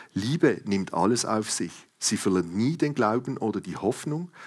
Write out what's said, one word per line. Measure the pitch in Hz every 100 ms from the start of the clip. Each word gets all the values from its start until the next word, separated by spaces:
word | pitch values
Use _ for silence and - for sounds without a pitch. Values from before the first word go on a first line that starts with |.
| -
Liebe | - 110 165 147 92
nimmt | 104 98 92
alles | 82 95 120 -
auf | 110 107
sich. | - 87 - - -
Sie | - 104
verliert | 101 92 82
nie | 92 123 165
den | 151
Glauben | 147 107 117 139 131
oder | 110 104
die | 90 78
Hoffnung | 98 - 156 151 175 -